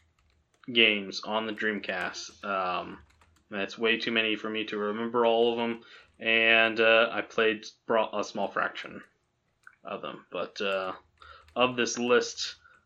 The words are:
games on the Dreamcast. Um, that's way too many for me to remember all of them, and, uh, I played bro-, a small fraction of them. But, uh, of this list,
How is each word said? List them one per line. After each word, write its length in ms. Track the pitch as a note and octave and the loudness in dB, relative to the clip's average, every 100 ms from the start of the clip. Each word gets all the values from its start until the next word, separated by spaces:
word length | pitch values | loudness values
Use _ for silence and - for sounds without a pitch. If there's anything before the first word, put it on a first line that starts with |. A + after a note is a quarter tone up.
| _ _ _ _ _ _ - | _ _ _ _ _ _ -2
games 500 | A#2 A2+ G#2 G2 F#2 | 4 4 2 -4 -10
on 220 | G2+ A2 A2 | -4 -4 -4
the 60 | |
Dreamcast. 920 | G#2 G#2+ G2+ - F#2 F2 - - - | -4 -4 -4 -6 -6 -6 -8 -14 -12
Um, 540 | G2+ F#2+ F#2 F2+ F2+ F#2 - _ _ _ - | -6 -4 -2 -4 -8 -14 -20 _ _ _ -10
that's 280 | G#2 G2 - | -8 -6 -2
way 200 | A2+ A#2 | 0 0
too 140 | B2 | 0
many 240 | A2+ A2 G#2+ | 0 0 -2
for 120 | A2 | -4
me 160 | A2 G#2+ | -6 -6
to 100 | G#2+ | -4
remember 480 | G#2 A2 A#2 A#2+ A#2 | -4 -4 -2 2 4
all 260 | A2+ A#2+ | 4 2
of 60 | A#2 | 0
them, 220 | A#2 A#2 - - - - | -2 -6 -12 -20 -20 -6
and, 580 | A2+ A2+ A2+ A2+ A2+ A2 | 2 4 6 6 4 4
uh, 300 | A2+ A2+ A#2 | 6 6 4
I 100 | G#2 | 0
played 440 | - - A2 A2 - - - | -2 2 2 0 -6 -10 0
bro-, 220 | A2+ - | 0 0
a 100 | G#2 | -2
small 240 | G2 G#2 G2 | -6 -4 -4
fraction 540 | - - - - - - _ _ _ _ _ - _ | -2 -4 -6 -14 -14 -20 _ _ _ _ _ -20 _
of 180 | - G2 | -12 -10
them. 220 | C#2+ - - | -10 -14 -10
But, 300 | F2+ - - | -8 -8 -4
uh, 320 | G2 F#2+ F#2 F2+ _ _ - - _ A#2+ | -2 -2 -4 -8 _ _ -20 -20 _ 0
of 180 | B2 | 0
this 240 | B2 A#2 B2 | 2 -2 0
list, 560 | A#2+ A#2+ A2+ - - - _ _ | 4 4 2 -6 -10 -10 _ _